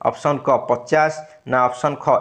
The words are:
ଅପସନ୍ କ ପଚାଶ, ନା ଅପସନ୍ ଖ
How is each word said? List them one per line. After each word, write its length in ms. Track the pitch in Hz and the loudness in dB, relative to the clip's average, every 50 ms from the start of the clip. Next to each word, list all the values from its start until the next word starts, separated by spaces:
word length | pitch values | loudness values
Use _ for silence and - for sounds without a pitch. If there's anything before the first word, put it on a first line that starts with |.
ଅପସନ୍ 380 | - - - - - 147 147 135 | -4 -4 -4 -2 -2 -2 -2 -2
କ 100 | 139 143 135 120 - - | 0 0 0 0 2 0
ପଚାଶ, 440 | 123 - - - 156 156 151 156 156 - - - - - - - | -2 -2 -2 0 2 2 2 2 0 -6 -14 -18 -20 -18 -8 -2
ନା 100 | 127 127 127 123 | 0 2 2 2
ଅପସନ୍ 280 | 123 - - 147 147 | 0 -2 -4 -4 -4
ଖ 100 | - - - 131 - | -2 0 2 2 2